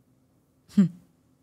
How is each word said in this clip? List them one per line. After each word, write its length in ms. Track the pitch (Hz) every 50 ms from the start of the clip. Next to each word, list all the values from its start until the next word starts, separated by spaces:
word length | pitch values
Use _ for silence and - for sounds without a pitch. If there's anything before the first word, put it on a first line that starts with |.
| _ _ _ _ _ _ _ _ _ _ _ _ _ - -
Hmm. 140 | 202 185 165 - - - _ _ _ _ _ _ _